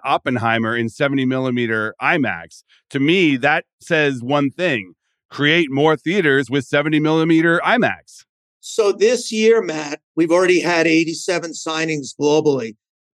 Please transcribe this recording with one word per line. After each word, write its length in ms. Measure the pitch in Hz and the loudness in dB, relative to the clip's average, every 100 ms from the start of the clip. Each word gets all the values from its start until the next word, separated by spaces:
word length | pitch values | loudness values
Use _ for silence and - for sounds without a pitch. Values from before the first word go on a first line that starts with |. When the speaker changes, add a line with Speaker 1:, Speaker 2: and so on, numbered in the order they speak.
Speaker 1:
Oppenheimer 720 | 131 156 - 123 113 113 113 117 | -2 -4 -2 -2 0 0 0 -2
in 140 | 117 | -4
seventy 360 | - 143 139 131 | -2 -2 0 -2
millimeter 680 | 131 131 123 117 110 107 - | -2 -2 -2 -2 -2 -4 -4
imax. 640 | 131 170 120 87 85 - _ _ _ | -2 0 -2 -6 -12 -20 _ _ _
To 80 | 143 | -4
me, 380 | 139 185 165 135 | 0 2 2 2
that 280 | 139 160 - _ | 0 -2 -4 _
says 400 | - 160 147 131 | -4 0 0 -2
one 300 | 120 147 139 | -2 -2 -2
thing. 420 | 143 180 123 92 82 _ _ _ | -2 -2 -2 -6 -18 _ _ _
Create 420 | - 147 170 156 | -2 2 2 0
more 260 | 135 156 156 | 0 2 0
theaters 520 | 151 202 156 135 117 | -2 0 2 2 0
with 120 | 143 131 | -4 0
seventy 340 | 143 151 151 | 0 2 0
millimeter 600 | 156 160 165 160 170 170 160 | 2 2 2 2 2 0 0
imax. 600 | 240 147 90 - - - _ _ _ | 0 0 -4 -14 -20 -20 _ _ _
Speaker 2:
So 320 | - - 208 | -8 -2 0
this 400 | 196 214 247 240 | 2 2 0 -2
year, 300 | 220 220 226 | 0 4 4
Matt, 360 | 180 160 147 147 _ - | 0 -6 -8 -10 _ -2
we've 160 | 165 | 2
already 280 | 170 185 180 | 4 4 2
had 240 | 151 170 165 | 2 2 2
eighty-seven 640 | 160 165 160 - 175 165 | 2 0 -4 -4 -4 -4
signings 640 | 151 - 160 160 156 127 - | -10 -8 -6 -4 -4 -8 -2
globally 600 | 147 151 156 135 113 110 _ _ _ | 2 2 2 0 -2 -12 _ _ _